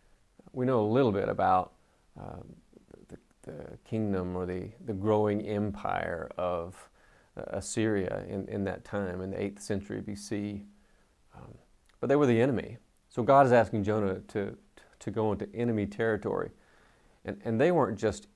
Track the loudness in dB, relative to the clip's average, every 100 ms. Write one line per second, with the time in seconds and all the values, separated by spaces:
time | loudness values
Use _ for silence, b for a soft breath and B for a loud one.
0 | _ _ _ _ -12 -4 0 2 4 4
1 | 4 2 0 2 4 4 2 -8 _ _
2 | _ -16 -14 -12 -16 -20 _ -20 -20 -20
3 | -20 -20 _ _ -16 -14 -14 -18 -6 -2
4 | 0 0 -2 -4 -4 -6 -8 -10 -8 -2
5 | 2 4 2 0 -2 -2 -2 -4 -4 -4
6 | -4 -6 -8 -4 -2 -2 -6 -12 -20 b
7 | b b b -14 -10 -8 -4 0 2 2
8 | 0 -4 -6 -6 -6 -4 -4 -4 -6 -4
9 | -4 -6 -6 -4 -6 -6 -6 -6 -4 -8
10 | -8 -10 -6 -4 -4 -8 -12 b b b
11 | b b _ -20 -20 -20 _ _ _ _
12 | 2 4 6 4 4 2 -4 -10 _ _
13 | _ -2 6 8 8 6 4 2 0 0
14 | 0 -2 -6 -6 -4 -8 _ -20 -20 _
15 | -6 -2 0 0 -4 -4 0 0 -2 -2
16 | 0 0 -2 -2 -4 b b b b b
17 | b b -10 -8 -2 2 4 4 2 2
18 | -2 -2 -8